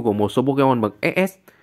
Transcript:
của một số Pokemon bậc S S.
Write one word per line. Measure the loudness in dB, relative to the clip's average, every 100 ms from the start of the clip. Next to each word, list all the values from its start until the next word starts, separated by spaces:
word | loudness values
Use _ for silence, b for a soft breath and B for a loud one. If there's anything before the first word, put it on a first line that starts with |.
của | 4
một | 0 0
số | 0
Pokemon | 0 2 2 2
bậc | -2 -2
S | -4 -2 -2
S. | -6 b b